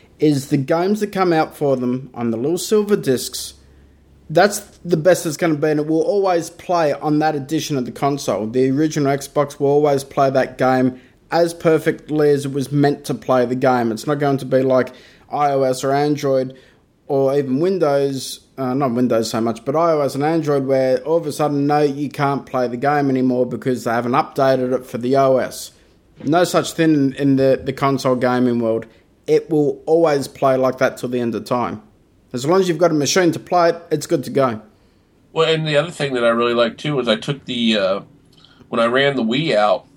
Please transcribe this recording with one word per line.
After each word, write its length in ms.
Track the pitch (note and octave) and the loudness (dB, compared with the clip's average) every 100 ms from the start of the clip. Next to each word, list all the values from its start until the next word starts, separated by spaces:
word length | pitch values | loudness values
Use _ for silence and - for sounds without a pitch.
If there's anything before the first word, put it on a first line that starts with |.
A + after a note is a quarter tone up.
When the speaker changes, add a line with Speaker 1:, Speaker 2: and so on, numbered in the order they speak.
| _ - | _ 0
Speaker 1:
is 300 | D#3 C#3+ C3+ | 2 2 0
the 100 | D3 | -2
games 420 | C3 E3 F#3 G#3+ | 0 0 0 0
that 120 | G#3 | -2
come 200 | F#3+ F#3 | 0 2
out 240 | D#3+ D#3 - | 2 0 -2
for 200 | D3 C3 | 0 0
them 340 | B2 B2+ C3+ | 0 -4 -8
on 180 | - A#2+ | -6 -4
the 60 | A2+ | -2
little 220 | C3+ F3+ | -2 -4
silver 380 | - G#3+ G#3 G3+ | 0 0 2 0
discs, 580 | C#3 B2 - - - - _ - - _ _ _ - | 0 -2 -2 -10 -12 -16 _ -20 -20 _ _ _ -4
that's 320 | D#3+ G3+ G#3 - - | 2 2 0 -12 -14
the 140 | F3 E3+ | -2 0
best 260 | D#3+ E3+ | 2 2
it's 140 | E3+ C#3+ | 0 -2
gonna 160 | F3 | -2
be, 140 | D3+ D#3 | 0 0
and 120 | D3+ | 0
it 60 | D3+ | 0
will 160 | D#3+ | 0
always 480 | D#3+ G3+ F#3+ F3 D#3+ | 0 0 2 0 -2
play 420 | - - F3 D#3 | -10 -4 0 0
on 280 | C3+ D3+ D3+ | 0 0 0
that 140 | D#3 | 0
edition 440 | D3+ C3+ D#3 - C#3+ | -2 -4 -4 -2 -4
of 80 | A#2 | -6
the 60 | |
console. 540 | A2 C#3+ C#3+ - G2 A2 | -4 -2 -2 -2 -4 -2
The 240 | B2+ C3 | 0 2
original 440 | C3+ D#3 D#3 C#3 C#3 | 2 0 0 0 -2
Xbox 420 | - - C#3 - | -2 -2 -2 0
will 100 | C#3 | 2
always 360 | D3 D3+ C#3 | 4 4 2
play 240 | C3+ - C#3 | -2 0 2
that 300 | C3 B2+ - | 2 -2 0
game 420 | C3 C3 B2+ B2+ - _ - | 2 2 2 -2 -14 _ -4
as 240 | D#3+ E3+ | 0 0
perfectly 720 | E3+ E3+ D#3+ D#3+ - - D3+ D3 | 0 2 2 0 -4 -4 0 2
as 140 | C#3+ | 2
it 80 | C#3 | 0
was 180 | C#3 B2+ | -4 -2
meant 340 | C#3+ C#3+ D3 - | 2 2 2 -4
to 80 | |
play 320 | B2+ - B2+ A#2+ | -6 0 2 2
the 80 | |
game. 360 | B2+ C3 B2 A#2 | 0 2 2 0
It's 160 | A2 - | -4 -4
not 100 | D3 | -2
going 200 | C#3+ C#3 | 0 -2
to 80 | C3 | 0
be 140 | C3 | 0
like 280 | C3 C3 B2 - - - - | 2 2 0 -6 -20 -20 -10
I 200 | C3+ D3 | -2 0
O 100 | C#3 | 0
S 200 | C3+ B2+ | 0 -2
or 80 | C3+ | -2
Android 640 | C#3 D3 D3 C#3 C3+ C3 - - _ _ _ - | 0 0 -2 0 0 -2 -8 -20 _ _ _ -4
or 280 | C#3 C3+ C#3+ | 0 0 0
even 220 | C3 C3 | 0 0
Windows, 800 | F3 F#3+ D#3 C#3 C#3 C3+ - - _ - | 0 0 0 2 0 -4 -10 -14 _ -8
uh, 160 | C3 | -4
not 180 | C3 C#3 | -2 -2
Windows 380 | A#2 B2+ A#2 A2+ | 0 0 0 0
so 100 | A#2 | -2
much, 240 | A2+ A2+ | -2 -4
but 100 | - | -4
I 180 | D3 E3+ | 0 2
O 80 | D#3 | 2
S 140 | C#3 | 0
and 80 | C3+ | -2
Android, 420 | D3 E3 D3 C#3+ C3 | -2 0 0 0 0
where 320 | C3+ C3 B2+ | 0 2 0
all 120 | D3 E3 | 0 -2
of 100 | D3+ | -2
a 60 | |
sudden, 340 | C#3 D3+ C#3+ C#3+ | -2 -2 0 2
no, 140 | D3 | 2
you 300 | D3 C#3 C#3+ | 2 -2 -6
can't 340 | - C#3+ C#3 | -2 -2 -2
play 240 | C3 C3 B2 | -4 -2 -2
the 80 | A#2+ | -2
game 320 | C#3 D3 C#3 | 0 0 2
anymore 380 | C3 B2+ B2 B2+ | 2 2 2 0
because 380 | A#2 C3+ B2 | -2 -4 -4
they 60 | A#2 | -2
haven't 220 | A#2 A#2+ | -2 0
updated 600 | C3 D3+ - C3+ C3 B2+ | 0 0 0 2 2 0
it 100 | B2+ | -4
for 140 | B2+ B2 | -4 -6
the 180 | B2 C3+ | 0 2
O 220 | C3+ C3 | 4 2
S. 340 | G#2+ - - - _ _ _ - | 0 -6 -16 -18 _ _ _ -10
No 200 | C3+ E3 | -2 2
such 280 | F3 E3+ D3 | 2 0 -2
thing 200 | - D#3+ | 0 2
in, 200 | D3+ C3+ | 4 2
in 220 | C3 C#3 C3+ | 0 0 4
the, 220 | C3+ C3 | 4 2
the 80 | C3+ | -2
console 420 | C3 C#3 C3+ C3 B2+ | -2 0 0 0 0
gaming 440 | B2 B2 B2 A#2+ | 0 2 0 0
world. 240 | A2+ A2+ - _ _ _ - | 0 -2 -6 _ _ _ 0
It 220 | D3+ D3+ | 0 2
will 340 | D#3 C#3+ C#3 - | 0 0 -2 0
always 420 | D#3+ D#3+ C#3+ C3 | 2 4 2 -2
play 280 | - C#3 C3 | -2 2 2
like 200 | B2+ B2+ | 2 0
that 200 | B2+ - | -2 -2
till 100 | B2+ | -6
the 120 | B2 | -4
end 140 | A#2+ | -2
of 100 | A2 - | -4 -4
time. 360 | B2 G#2+ G#2+ - _ _ _ _ | -4 -4 -8 -14 _ _ _ _
As 120 | B2+ C3+ | -6 0
long 140 | F#3 | 2
as 80 | F3+ | 2
you've 80 | D#3+ | 2
got 120 | F3 | 2
a 40 | |
machine 380 | D#3 C#3 G3 F3+ | 2 0 2 0
to 60 | D3 | 0
play 320 | - F3+ E3+ | -2 0 2
it, 60 | E3 - | 0 -4
it's 160 | D#3+ - | -6 -2
good 160 | E3 | -4
to 60 | - | -2
go. 300 | C#3 C3 A2 - _ _ _ _ _ _ | -2 -2 -2 -12 _ _ _ _ _ _
Speaker 2:
Well, 160 | - E3 | -2 0
and 180 | D#3+ D#3+ | 0 0
the 100 | C#3+ | 0
other 120 | E3 | 0
thing 220 | - C#3+ | -4 -4
that 120 | B2+ | 0
I 40 | A#2+ | 2
really 240 | A#2 A#2+ | 2 0
liked, 260 | A#2+ A#2 A2+ | 2 0 -2
too, 140 | D3+ D3 | -4 -2
was 120 | A#2+ | 0
I 80 | A2 | -2
took 300 | C3 C#3+ - | -4 -8 -8
the, 320 | A#2+ A#2 G#2+ | -2 0 2
uh, 220 | F#2+ G2 - _ _ _ _ - - | 0 -2 -8 _ _ _ _ -20 -6
when 120 | A#2 | -2
I 40 | A#2 | 0
ran 300 | B2+ C#3 C3+ | 2 2 0
the 60 | |
Wii 320 | A2+ C3 D#3+ | -2 -2 0
out, 320 | G#2+ G#2 F#2 - | 2 2 0 -4